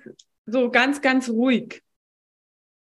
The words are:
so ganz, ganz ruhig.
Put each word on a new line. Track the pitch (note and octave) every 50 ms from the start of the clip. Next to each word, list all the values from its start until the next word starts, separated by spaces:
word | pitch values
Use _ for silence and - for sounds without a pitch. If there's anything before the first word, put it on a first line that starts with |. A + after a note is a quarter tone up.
| - - - - _ _ _ _ _
so | - G#3+ C4 B3 A#3
ganz, | C4 A#3+ B3 C#4 C#4+ C#4+
ganz | - C4 C4 C4 B3 A#3+
ruhig. | A3+ A3+ B3 C4 B3 G3+ - - - - _ _ _ _ _ _ _ _ _ _ _ _ _ _ _ _ _ _ _ _ _